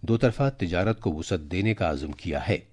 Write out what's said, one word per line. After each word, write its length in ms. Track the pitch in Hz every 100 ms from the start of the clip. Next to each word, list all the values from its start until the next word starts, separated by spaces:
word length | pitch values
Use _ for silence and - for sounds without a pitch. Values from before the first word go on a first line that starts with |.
दो 120 | - 117
तरफा 340 | 127 - 139
तिजारत 500 | - 87 85 98 113
को 100 | 104
वुसअत 300 | 78 80 90
देने 340 | 73 90 107
का 140 | 110 87
आज़म 240 | 73 73
किया 280 | 71 82 73
है। 260 | 98 95 -